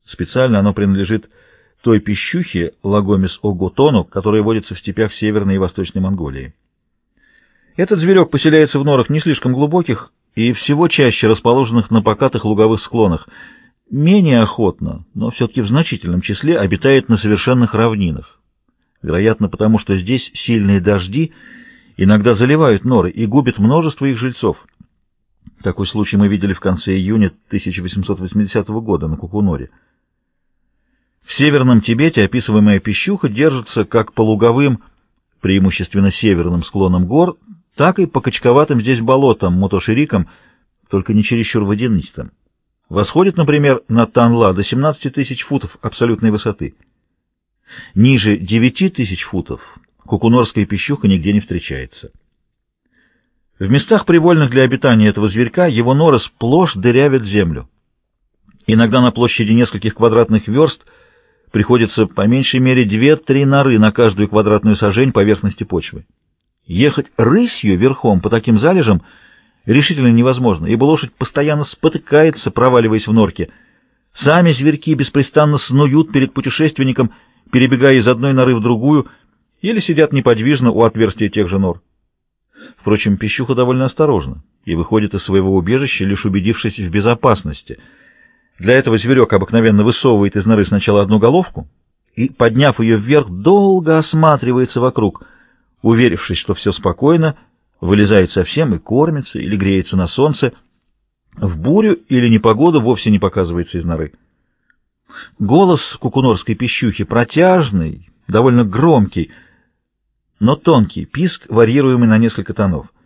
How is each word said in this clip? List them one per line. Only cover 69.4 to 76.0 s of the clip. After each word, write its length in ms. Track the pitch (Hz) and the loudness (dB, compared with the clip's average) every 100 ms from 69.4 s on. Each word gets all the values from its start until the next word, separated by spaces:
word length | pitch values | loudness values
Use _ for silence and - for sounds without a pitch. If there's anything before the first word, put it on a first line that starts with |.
| _ _ | _ _
решительно 440 | - 120 143 156 127 | -2 0 0 0 2
невозможно, 580 | 117 123 123 123 87 85 | 4 2 2 0 -2 -2
ибо 180 | 113 | 0
лошадь 280 | 139 151 127 | 2 0 -2
постоянно 500 | - 127 - 147 151 | -8 -8 -4 -2 -2
спотыкается, 880 | 147 - 160 156 - 147 156 113 - | -4 -2 -2 -2 0 2 2 0 -4
проваливаясь 560 | 101 123 127 113 110 104 | 0 2 2 2 0 0
в 60 | |
норке. 380 | 110 101 - 85 _ _ _ _ _ _ | 2 2 -2 -10 _ _ _ _ _ _
Сами 380 | - 139 160 175 | -4 0 4 2
зверьки 440 | 131 143 151 - | 2 -2 -4 -2
беспрестанно 640 | 147 135 143 135 - 151 147 | -2 -2 -2 0 2 2 0
снуют 520 | - 131 147 143 | 0 2 2 2